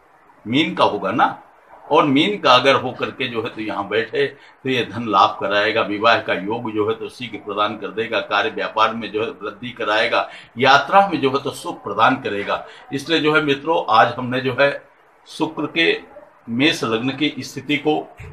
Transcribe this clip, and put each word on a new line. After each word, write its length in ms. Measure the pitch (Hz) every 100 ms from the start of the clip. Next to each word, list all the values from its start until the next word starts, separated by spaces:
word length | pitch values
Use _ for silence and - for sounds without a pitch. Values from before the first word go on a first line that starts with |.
| _ _ _ _
मीन 300 | 104 131 185
का 100 | 151
होगा 260 | 120 104 95
ना, 300 | 127 - - - _ _ - -
और 140 | 151
मीन 340 | 151 135 190 208
का 140 | 131
अगर 200 | 135 135
हो 160 | 123 127
करके 340 | - 117 - 123
जो 140 | 117
है 60 | 120
तो 120 | 110
यहाँ 260 | 107 98 98
बैठे 380 | 107 113 139 139
तो 420 | - - _ 131
ये 160 | 127
धन 220 | 98 104 117
लाभ 280 | 98 107 -
कराएगा, 420 | 98 104 107 107
विवाह 360 | 98 104 117 110
का 140 | -
योग 360 | 95 98 120 117
जो 160 | 107 104
है 60 |
तो 140 | 110 104
शीघ्र 300 | - 120 101
प्रदान 380 | 104 101 107 101
कर 120 | 95
देगा, 320 | 95 113 107
कार्य 280 | 95 104 110
व्यापार 440 | 98 95 110 110
में 160 | 113 104
जो 120 | 104
है 60 | 110
वृद्धि 380 | - 104 101 123
कराएगा, 580 | - 104 107 117 110 - - - 117
यात्रा 480 | 131 135 - 196 196
में 120 | 147
जो 100 | 131
है 120 | 139
तो 80 | 135
सुख 300 | - 170 -
प्रदान 320 | 110 101 117 131
करेगा। 480 | 113 101 101 92 - - -
इसलिए 280 | 139 139 160
जो 140 | 151
है 80 | 151
मित्रों 400 | 151 139 151 170 -
आज 240 | 113 -
हमने 260 | - 123 127
जो 160 | 127 120
है 100 | 139 - - _ _ _ -
शुक्र 380 | - 160 - 147
के 260 | 160 165 - - - - _ -
मेष 320 | 117 151 165
लग्न 320 | 123 113 131 131
की 160 | 147 -
स्थिति 360 | 127 139 131 143
को 220 | 156 151 - - -